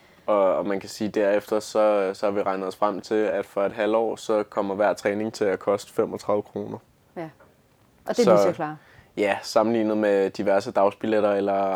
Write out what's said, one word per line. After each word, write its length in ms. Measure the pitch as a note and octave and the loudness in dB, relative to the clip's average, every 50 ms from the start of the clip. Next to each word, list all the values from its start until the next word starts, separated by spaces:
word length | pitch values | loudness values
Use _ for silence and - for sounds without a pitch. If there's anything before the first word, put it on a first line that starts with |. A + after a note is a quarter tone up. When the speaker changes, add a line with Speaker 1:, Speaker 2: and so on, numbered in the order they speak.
| _ _ _ _ - | _ _ _ _ -2
Speaker 1:
Og, 280 | - G#2+ G2+ G2 F#2 D#2+ | 0 2 4 4 4 2
og 100 | D2+ F2+ | 2 0
man 140 | G2+ G2 F#2+ | -2 -2 -4
kan 80 | F#2+ G2+ | -6 -8
sige, 200 | - - A2 G2 | -8 -6 -6 -2
derefter, 500 | - A2+ G#2 G2 G#2 G#2 - - A2 G#2+ | 0 2 2 2 2 2 0 0 -2 -2
så, 500 | - - - A2 G#2+ G#2+ G#2 G2+ F#2+ F#2+ G2+ | -2 -2 0 2 2 4 4 2 0 -2 -4
så 120 | - G#2+ | -2 -2
har 40 | G#2 | -2
vi 120 | G2+ G2+ | 0 0
regnet 260 | F#2 G2 F#2+ F#2+ F#2+ F#2 | 0 -2 -2 -4 -4 -6
os 80 | - | -4
frem 240 | - G#2 G#2 G2 - | 0 0 0 0 -2
til, 140 | - - A2 | -4 -2 0
at 320 | G#2+ G#2+ F#2+ F2+ G2+ G2+ | 0 0 0 0 -2 -4
for 160 | - - G2+ | -4 -2 -2
et 100 | G2+ F#2+ | -2 -2
halvt 220 | A2 A#2 G#2 G#2+ A2 | 0 0 0 2 2
år, 200 | A2+ A#2 G#2+ - | 2 0 0 -4
så 260 | - - - A2 G#2+ | -6 -4 -2 0 0
kommer 320 | G#2 - - A2 G2 G2 F#2+ | -2 -2 -4 -4 -4 -2 0
hver 180 | G2+ G#2 G2 | 0 2 2
træning 400 | F2 - - G#2 G2+ G#2 A2 A2+ | 0 0 -2 -2 -2 -2 -4 -6
til 120 | - - G#2+ | -4 -2 -2
at 140 | G2 F#2 - | -2 -2 -2
koste 340 | - G#2 G2+ G#2 - - | 0 0 0 0 -2 -6
femogtredive 500 | - - G#2+ F#2+ F#2 G#2 - - G#2 G#2 | -4 -2 -2 -2 -4 -8 -4 -2 -2 -2
kroner. 360 | - - - G2+ G#2 A2 G#2+ A2 _ _ _ _ _ _ - | -2 -6 -10 -10 -10 -10 -12 -14 _ _ _ _ _ _ -14
Speaker 2:
Ja. 120 | F3+ E3 D#3+ - _ - _ _ _ _ _ _ _ _ _ _ _ - | -14 -14 -14 -16 _ -20 _ _ _ _ _ _ _ _ _ _ _ -8
Og 100 | - - | -6 0
det 20 | - | 2
er 60 | A#3 | 4
Speaker 1:
Så 60 | A#3 | 6
Speaker 2:
lige 120 | G#3+ G#3 | 6 6
så 100 | - F#3 | 4 2
klar. 240 | E3 - D#3 D3+ D#3 D3 _ _ - - - _ - - | 0 -2 -6 -8 -10 -14 _ _ -20 -20 -20 _ -6 -2
Speaker 1:
Ja, 180 | - - - - | 0 0 0 -2
sammenlignet 540 | - - - A2+ G#2+ A2+ A#2 A2+ G#2+ G#2+ G#2+ G#2+ | -4 -2 0 2 2 2 2 0 0 0 0 0
med 320 | G#2+ G#2 G2+ G2 G2 G2 | 2 2 2 2 2 0
diverse 400 | - - G2 G2+ F#2+ G2+ G#2 B2+ | -2 -2 0 2 2 0 0 0
dagsbilletter 600 | - G#2 G2 G2+ - - - A2 A2 G#2+ G#2 G#2 | 0 2 2 2 2 0 -2 0 0 2 2 2
eller 220 | G2+ G2 G2+ G2 G2 G2 G2 F#2+ F#2+ | 2 2 0 0 0 0 0 0 -2